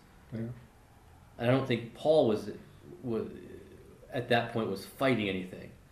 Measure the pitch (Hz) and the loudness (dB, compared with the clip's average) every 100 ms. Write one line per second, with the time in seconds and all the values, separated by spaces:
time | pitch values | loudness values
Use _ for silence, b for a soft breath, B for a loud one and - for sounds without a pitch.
0 | - - - 113 113 120 - - - - | -20 -20 -12 -8 -8 -10 -16 -20 -20 -20
1 | - - - - 117 131 120 117 - - | -20 -20 -20 -2 2 4 4 0 -2 -2
2 | 151 156 131 104 101 - - - - - | 4 6 6 4 -2 -12 -14 -20 -20 -12
3 | 127 110 98 - - - - - - - | -4 -4 -4 -8 -16 -18 -20 -20 -20 -20
4 | - 139 120 117 117 120 107 95 - - | -10 -6 2 2 2 -2 -2 -4 -8 -2
5 | 135 120 101 95 90 95 - - - | 2 2 0 -2 -6 -12 -16 -18 -20